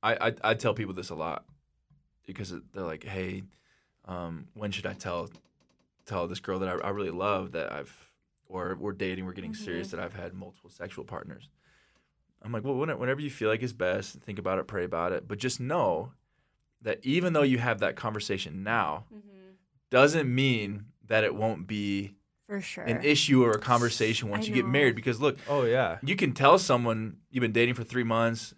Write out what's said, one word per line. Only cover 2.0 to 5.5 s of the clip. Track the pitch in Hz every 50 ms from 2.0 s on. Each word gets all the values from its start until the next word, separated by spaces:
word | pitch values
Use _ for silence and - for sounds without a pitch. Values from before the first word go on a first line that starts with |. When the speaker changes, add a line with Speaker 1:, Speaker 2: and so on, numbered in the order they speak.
| _ _ _ _ _
Speaker 1:
because | - - - 104 87
it, | 87 80 - - -
they're | 101 95
like, | 85 80 80 -
"Hey, | - 95 95 92 92 92 95 98 98 _ _ _ _ _ _ _ _ _ _ _
um, | 92 92 90 87 85 82 80 - - -
when | 107 107 101 95
should | 98 95
I | 92 -
tell, | - - 95 87 87 87 - - - _ _